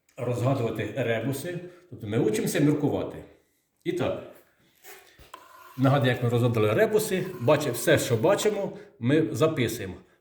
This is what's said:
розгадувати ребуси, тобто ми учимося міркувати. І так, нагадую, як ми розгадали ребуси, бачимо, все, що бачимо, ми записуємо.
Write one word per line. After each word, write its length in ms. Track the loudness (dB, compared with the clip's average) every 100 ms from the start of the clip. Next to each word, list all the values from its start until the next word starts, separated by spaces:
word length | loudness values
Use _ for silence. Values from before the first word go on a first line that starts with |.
| _ -8
розгадувати 760 | -4 0 0 0 0 -2 -6 -4
ребуси, 640 | -2 -2 -2 -4 -6 -10 -12 -18 _
тобто 180 | -14 -4
ми 120 | 0
учимося 400 | 2 0 -2 2
міркувати. 640 | 2 2 0 -2 -6 -10 -16 _ _ _ _ _
І 80 | -8
так, 400 | -4 -4 -4 -10 -20 _ _ _ _ -20 -20 -20 _ -20 -20 -20 -20 -16 0
нагадую, 340 | 4 4 2
як 120 | 2
ми 60 | 2
розгадали 440 | 2 2 4 2
ребуси, 520 | 4 4 2 0 -2 -4 -4
бачимо, 340 | 2 2 2
все, 260 | -2 2 2
що 180 | 2 2
бачимо, 600 | 2 2 2 -2 -4 -8 -18 _
ми 280 | 0 2 2
записуємо. 640 | 2 0 2 -2 -4 -10 -12 -20 _